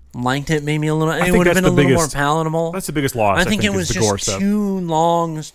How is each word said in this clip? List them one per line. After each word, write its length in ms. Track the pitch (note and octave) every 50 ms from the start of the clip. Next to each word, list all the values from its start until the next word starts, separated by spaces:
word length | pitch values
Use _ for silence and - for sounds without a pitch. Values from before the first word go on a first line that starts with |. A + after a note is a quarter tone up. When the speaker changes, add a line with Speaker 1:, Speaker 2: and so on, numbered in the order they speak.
| - - -
Speaker 1:
liked 360 | B2 B2 B2 C3+ C#3+ C#3 -
it 140 | D#3+ D3+ D3
maybe 240 | D3 D3+ D3+ D3+ D#3
a 80 | D#3
little. 180 | D#3 D#3+ D#3 D#3
Speaker 2:
I 60 | D3
Speaker 1:
It 40 | F3
Speaker 2:
think 120 | F3+ F3+ F3+
Speaker 1:
would 100 | F3+ F3
have 80 | E3+
Speaker 2:
that's 80 | F#3 F#3
Speaker 1:
been 20 |
a 40 | -
Speaker 2:
the 60 | -
Speaker 1:
little 160 | C3 C#3+ C3+
more 80 | C3 - D#3+
Speaker 2:
biggest, 120 | C#3 -
Speaker 1:
palatable. 560 | C#3 C#3+ C#3+ D3+ D#3+ D#3+ D#3+ D#3 D#3+ E3 E3 E3+
Speaker 2:
that's 140 | F#3+ F#3 -
the 60 | C#3+
biggest 220 | D#3+ C#3 C3 -
loss, 220 | A#2+ G#2+ G2+ G2 D#3
Speaker 1:
I 40 |
Speaker 2:
I 20 | F#3
Speaker 1:
think 160 | F3+ G#3+ G3+
Speaker 2:
think, 120 | - G#3 G3
Speaker 1:
it 20 | F#3+
Speaker 2:
is 80 | F3 D#3+
Speaker 1:
was 60 | -
Speaker 2:
the 40 | -
gore 160 | A2+ G#2+ G2+ G2
Speaker 1:
just 120 | - -
Speaker 2:
stuff. 100 | G2+ F#2+
Speaker 1:
too 400 | G3 G3+ G#3 G#3 G#3 G3+ F#3+ F#3+
long, 580 | F3+ E3+ E3 D#3 E3 E3+ E3+ E3+ E3+ E3 D#3+ D#3
s-, 140 | D3 -